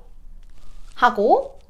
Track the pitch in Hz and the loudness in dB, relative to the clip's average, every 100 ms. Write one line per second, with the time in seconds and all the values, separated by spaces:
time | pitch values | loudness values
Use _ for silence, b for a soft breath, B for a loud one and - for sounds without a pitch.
0 | - - - - - - - - - - | -16 -16 -16 -16 -14 -12 -10 -10 -10 2
1 | 247 220 214 427 - - | 2 4 4 4 4 -10